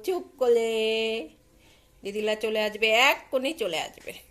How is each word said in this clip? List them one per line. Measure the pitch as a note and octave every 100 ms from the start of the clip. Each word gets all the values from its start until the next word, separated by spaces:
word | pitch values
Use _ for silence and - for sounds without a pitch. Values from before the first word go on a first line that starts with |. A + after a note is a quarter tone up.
| -
চুপ | F4+ - -
করে। | B3 A#3 A3+ A3+ A3 A3 A3 A3+ D#4+ - _ _ _ _ _ _
দিদিরা | G3 G#3 G#3+ G#3+
চলে | A3 G#3+ G#3+
আসবে, | G#3+ A3 A3 C#4
এক্ষুনি | - - C4 C4+ D#4+
চলে | G3+ D#3 -
আসবে। | - - - -